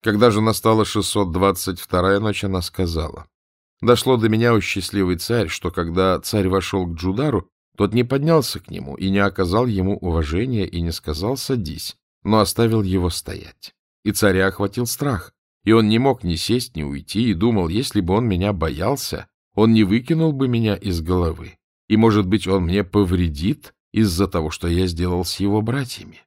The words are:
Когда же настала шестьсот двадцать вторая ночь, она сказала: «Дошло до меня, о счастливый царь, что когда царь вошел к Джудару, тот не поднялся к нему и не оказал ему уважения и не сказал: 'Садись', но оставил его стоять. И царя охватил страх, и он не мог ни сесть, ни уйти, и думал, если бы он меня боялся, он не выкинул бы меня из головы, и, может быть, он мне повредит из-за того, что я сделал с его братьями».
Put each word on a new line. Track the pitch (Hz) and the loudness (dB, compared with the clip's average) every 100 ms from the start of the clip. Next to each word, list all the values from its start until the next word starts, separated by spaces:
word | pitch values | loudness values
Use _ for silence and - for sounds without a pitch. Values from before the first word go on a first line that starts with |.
Когда | 113 104 120 | 0 4 4
же | 104 | 6
настала | 110 107 110 110 104 | 0 2 2 2 2
шестьсот | 107 95 104 95 | -2 -2 -2 -2
двадцать | 87 98 90 - 87 | 2 0 0 -6 -8
вторая | - 90 92 101 | -4 0 2 2
ночь, | 107 98 | 0 -2
она | 101 92 | -2 -4
сказала: | 87 - 90 82 76 - - _ _ _ _ _ | -4 -4 -2 -2 -6 -10 -20 _ _ _ _ _
«Дошло | 110 120 131 127 | 2 4 4 2
до | 110 | 4
меня, | 110 120 | 2 4
о | 113 | 2
счастливый | - 98 90 101 92 85 | 0 -6 -4 -2 0 -2
царь, | - 117 87 | -2 -2 -2
что | - 87 | -4 -6
когда | 87 85 85 95 87 | -4 -4 0 0 0
царь | - 107 92 | -2 -2 0
вошел | 95 92 98 90 | 0 -2 -4 -4
к | 82 | -4
Джудару, | 92 101 147 110 - _ _ - | -4 -2 -2 -2 -4 _ _ -4
тот | 101 | 0
не | 113 | 0
поднялся | 120 139 151 160 135 98 | 0 0 2 2 2 -8
к | - | -12
нему | 90 71 69 | -12 -12 -4
и | 95 | 0
не | 98 | 2
оказал | 98 98 92 101 127 | 2 0 0 2 0
ему | 98 92 101 | 0 0 -2
уважения | 90 82 76 85 131 113 92 | -2 -2 0 -2 -2 -2 -4
и | 85 | -4
не | 85 | -4
сказал: | 82 - 73 101 135 | -6 -6 -4 -4 -4
'Садись', | - 127 82 71 - - _ _ | -4 -4 -4 -8 -12 -16 _ _
но | 98 107 | 0 2
оставил | 98 - 117 113 | 2 2 2 2
его | 98 92 90 | 0 0 0
стоять. | - - - - _ - _ _ _ | -4 -10 -14 -16 _ -20 _ _ _
И | 107 | -4
царя | 98 101 92 95 | 2 2 4 2
охватил | - 101 120 120 | 0 -4 -2 -6
страх, | - 143 104 - _ _ _ | -4 -4 -4 -8 _ _ _
и | 101 | 4
он | 113 107 | 4 6
не | 113 | 4
мог | 135 123 | 2 0
ни | 87 82 | -2 -4
сесть, | - 120 123 78 | 0 -2 -2 -8
ни | |
уйти, | 73 69 - 101 120 | -8 -8 -6 -2 0
и | |
думал, | 87 113 110 85 | 2 2 2 0
если | 98 92 104 | -2 -2 -2
бы | 87 | 0
он | 98 120 | 0 2
меня | 90 98 | 0 0
боялся, | 98 80 69 95 135 - - - _ _ - | -2 -4 -2 -2 -2 -6 -10 -12 _ _ 2
он | 110 | 4
не | 110 | 6
выкинул | 98 110 123 165 160 | 4 2 0 0 2
бы | 139 131 | 0 0
меня | 117 110 98 | 2 0 -2
из | 98 87 | -2 -4
головы, | 80 90 85 78 - - _ _ _ | 0 0 0 -4 -14 -20 _ _ _
и, | 107 | 4
может | 113 104 92 | 4 4 2
быть, | 104 92 | 0 0
он | 98 | 0
мне | 85 95 | 0 -2
повредит | 95 104 95 90 87 71 90 151 - _ _ | 0 0 2 2 0 0 -4 -4 -10 _ _
из-за | - 107 82 98 | 0 2 2 0
того, | 90 78 | -2 -4
что | - 87 | -4 -2
я | 85 92 | 0 0
сделал | 82 90 87 90 | -2 -2 -2 -4
с | - | -4
его | 98 104 | 0 0
братьями». | 110 131 127 - - - | 0 -4 -6 -12 -18 -20